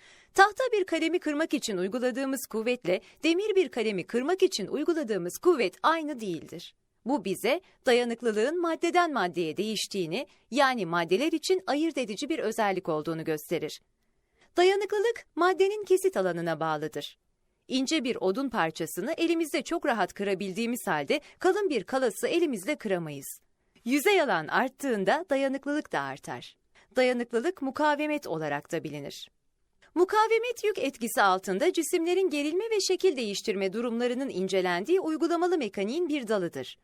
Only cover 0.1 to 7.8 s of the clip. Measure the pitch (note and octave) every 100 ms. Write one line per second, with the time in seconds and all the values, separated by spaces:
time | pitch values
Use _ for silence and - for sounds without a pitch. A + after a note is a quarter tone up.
0.1 | - _ - G4+ G4+ C5 G#4 F#4 E4 D#4+
1.1 | E4+ D4+ D4 D#4+ C#4 - F#3 F#3+ A#3+ B3
2.1 | A#3+ C4+ C4+ - G#3+ A3 B3 - G3 -
3.1 | _ D#4 E4+ G#4+ F#4+ D#4 B3 A3 G3 -
4.1 | A#3 C4 F#4+ F#4 - F#3+ B3 D#4+ E4 A#3+
5.1 | G3+ F3 - E4+ D#4 F#3 - C#4+ E4 D4
6.1 | C4 G#3+ D#3+ - E3 - _ _ _ A3
7.1 | C#4 G3 E3+ G#3 E4 - _